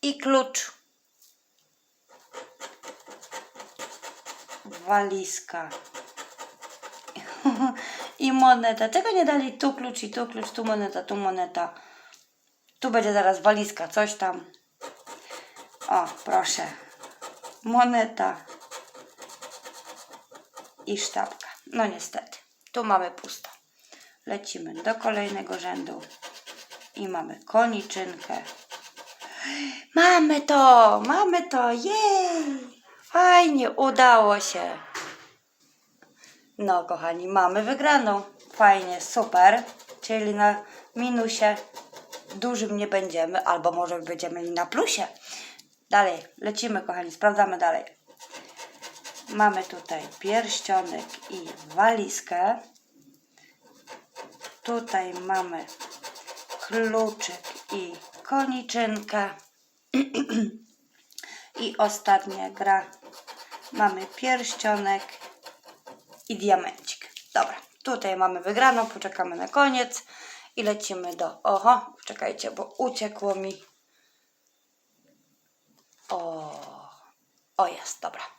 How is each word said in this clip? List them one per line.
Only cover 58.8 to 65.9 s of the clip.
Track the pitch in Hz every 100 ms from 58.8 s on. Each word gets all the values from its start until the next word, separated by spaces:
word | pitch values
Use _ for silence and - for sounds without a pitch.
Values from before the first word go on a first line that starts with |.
| 226 214 214 214 196 - _ _ _ _ _
<clears throat> | 262 277 - 277 220 208 - _ _ _ _ _ - - - - - 233
I | -
ostatnia | 214 208 - 196 202 190 190
gra. | 196 196 196 - - - - - - - - -
Mamy | 240 208 185 190
pierścionek | - 254 254 240 - 220 208 196 196 - - - - - - - - -